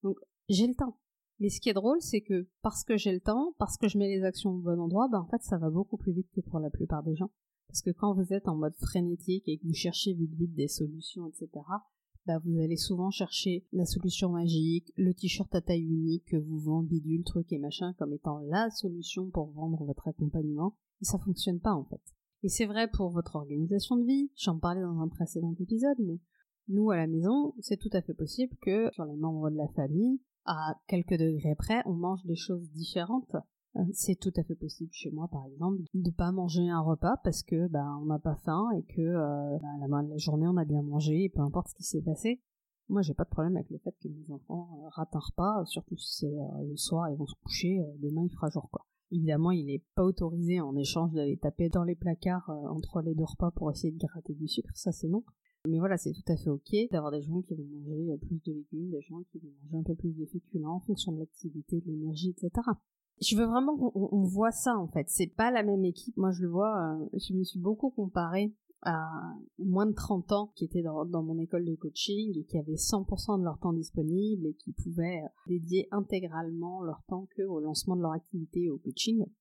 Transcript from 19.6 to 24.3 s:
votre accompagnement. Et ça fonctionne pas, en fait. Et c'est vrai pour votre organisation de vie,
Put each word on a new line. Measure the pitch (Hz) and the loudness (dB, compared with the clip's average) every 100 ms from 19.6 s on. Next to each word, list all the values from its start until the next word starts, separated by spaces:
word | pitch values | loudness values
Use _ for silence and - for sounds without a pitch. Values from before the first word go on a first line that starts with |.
| 160 160 | -4 -2
votre | 147 139 - | -2 -4 -4
accompagnement. | 156 151 165 151 147 180 - _ _ | -2 0 0 0 0 -2 -4 _ _
Et | |
ça | 190 196 | -2 -2
fonctionne | 202 175 202 175 | -2 0 0 0
pas, | 175 | 0
en | 180 131 | 0 -2
fait. | - - _ _ _ | -12 -16 _ _ _
Et | 196 | -2
c'est | - 220 | 0 0
vrai | 208 226 | 0 0
pour | - 185 | 0 0
votre | 170 165 156 | 0 -2 -4
organisation | 143 147 165 202 - 247 | -4 -2 2 0 2 2
de | |
vie, | 240 277 285 | 4 2 2